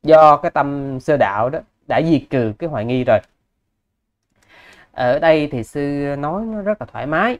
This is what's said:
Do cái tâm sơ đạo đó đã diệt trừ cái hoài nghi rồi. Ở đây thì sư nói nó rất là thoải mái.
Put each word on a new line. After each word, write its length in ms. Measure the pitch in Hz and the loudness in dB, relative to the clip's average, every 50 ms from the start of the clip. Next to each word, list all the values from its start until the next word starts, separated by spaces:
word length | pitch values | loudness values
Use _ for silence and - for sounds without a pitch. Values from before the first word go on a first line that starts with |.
Do 340 | - 147 156 156 156 151 147 | 6 6 6 8 8 8 6
cái 140 | 143 - 170 | 4 2 -4
tâm 500 | _ 151 139 143 143 143 139 139 135 131 | _ -2 -2 -2 -4 -6 -6 -8 -8 -8
sơ 160 | - - 151 | -2 -2 0
đạo 340 | 139 120 98 98 104 113 127 | 2 2 0 0 -2 -2 -2
đó 80 | 147 160 - _ _ _ _ - | -4 -8 -12 _ _ _ _ -2
đã 120 | 110 120 156 165 | -2 0 2 2
diệt 120 | 165 135 135 _ | 0 0 0 _
trừ 220 | 139 131 117 110 107 _ | -2 -2 -2 -2 -4 _
cái 120 | 170 165 | -10 -8
hoài 140 | 151 113 107 | -6 -6 -4
nghi 200 | 117 127 127 123 | -2 -2 -2 2
rồi. 140 | 127 113 98 - _ _ _ _ _ _ _ _ _ _ _ _ _ _ _ _ _ _ _ _ _ _ _ _ _ - - - - - _ _ _ | 2 2 0 0 _ _ _ _ _ _ _ _ _ _ _ _ _ _ _ _ _ _ _ _ _ _ _ _ _ -20 -20 -20 -20 -20 _ _ _
Ở 260 | _ - 127 123 131 151 | _ -4 -2 -2 0 0
đây 300 | 160 165 160 156 147 147 | 2 2 2 2 0 -4
thì 120 | 139 123 110 | -6 -8 -8
sư 500 | - - 147 143 143 143 143 143 143 143 139 | -8 -8 -6 -6 -6 -6 -6 -6 -6 -6 -6
nói 260 | 143 147 170 202 226 | -6 -8 -8 -8 -8
nó 180 | 226 220 214 | -8 -10 -6
rất 180 | 196 202 214 - | -6 -6 -6 -6
là 60 | 120 - | -8 -14
thoải 140 | - 113 117 | -12 -10 -8
mái. 320 | 143 156 165 196 240 247 - | -4 -2 -2 -2 -2 -4 -6